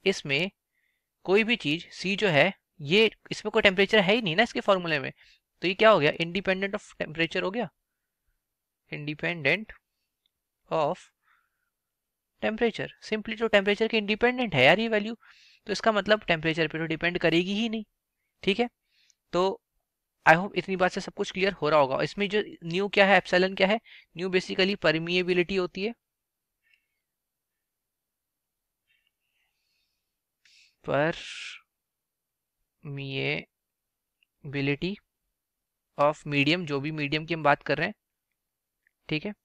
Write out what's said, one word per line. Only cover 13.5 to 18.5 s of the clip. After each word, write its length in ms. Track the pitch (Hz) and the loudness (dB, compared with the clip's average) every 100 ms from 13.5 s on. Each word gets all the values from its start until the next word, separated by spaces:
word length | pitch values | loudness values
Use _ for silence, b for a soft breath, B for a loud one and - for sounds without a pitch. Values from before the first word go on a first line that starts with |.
| 208 196 202 220 | 2 2 0 0
के 100 | 226 | 0
इंडिपेंडेंट 560 | 208 214 240 247 240 | -2 0 0 0 -2
है 100 | 147 | 6
यार 140 | 131 185 | 6 6
ये 100 | 226 | 2
वैल्यू, 280 | 214 214 233 b b b b - | -2 -2 -10 b b b b -8
तो 60 | |
इसका 200 | 196 - | -2 2
मतलब 300 | 214 196 214 | 0 2 0
टेम्परेचर 460 | - 170 160 160 156 | 2 -2 0 0 -2
पे 100 | 160 | -2
तो 80 | 165 | -4
डिपेंड 320 | 160 170 175 | -2 -2 0
करेगी 360 | 165 165 180 | 2 2 0
ही 140 | 202 226 | -2 -4
नहीं, 160 | 220 208 _ _ _ _ _ | -6 -10 _ _ _ _ _
ठीक 180 | - | -4